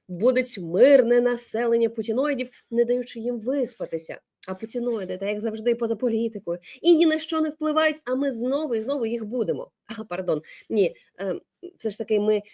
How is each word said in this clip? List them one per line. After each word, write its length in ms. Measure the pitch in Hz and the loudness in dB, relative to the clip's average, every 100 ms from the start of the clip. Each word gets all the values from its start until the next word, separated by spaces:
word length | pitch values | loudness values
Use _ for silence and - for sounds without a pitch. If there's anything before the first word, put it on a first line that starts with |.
| - | -14
будить 520 | 175 226 247 247 - | 0 2 2 0 -6
мирне 640 | 165 180 262 277 233 240 | -2 6 8 8 6 4
населення 680 | 240 233 - 220 240 233 226 | 2 0 -4 -2 0 2 2
путіноїдів, 600 | 226 220 226 294 254 254 _ - | -2 -4 0 0 -2 -6 _ -4
не 140 | 233 233 | 0 2
даючи 340 | 247 247 233 | 0 -4 -8
їм 200 | 226 240 | -6 -6
виспатися. 760 | 214 285 247 - 175 165 - - _ _ - | -2 -2 -2 -6 -8 -8 -8 -16 _ _ -12
А 80 | 190 | -10
путіноїди, 600 | 220 247 240 226 180 185 | -8 -6 -4 -4 -6 -6
та 80 | 196 | -4
як 140 | 214 | -4
завжди, 360 | 220 220 226 233 | -4 -4 -2 0
поза 200 | 226 220 | -2 -2
політикою. 640 | 247 220 226 214 - 175 - - | 0 0 -2 -4 -6 -8 -8 0
І 140 | 339 320 | 4 6
ні 100 | 320 | 6
на 140 | 311 | 2
що 220 | - 320 | -2 -4
не 80 | 311 | -2
впливають, 520 | 302 302 302 311 302 - | -4 -2 2 2 0 -4
а 100 | 262 | -2
ми 160 | 277 | -2
знову 440 | 226 247 285 311 226 | -2 -2 -2 -2 -4
і 60 | |
знову 240 | 220 285 226 | -2 -4 -2
їх 200 | 233 214 | -4 -4
будемо. 460 | 240 180 139 - _ - | -4 -2 -4 -6 _ -16
А, 180 | - | -12
пардон, 380 | 226 175 175 156 - - - | -8 -6 -2 -2 -4 -18 -4
ні, 260 | 220 180 - _ - | 2 2 0 _ -10
е, 160 | 196 156 - _ - - | -6 -6 -8 _ -18 -8
все 120 | 220 | -8
ж 80 | 202 | -6
таки 220 | 220 214 | -2 0
ми 220 | 208 208 208 | 2 0 -2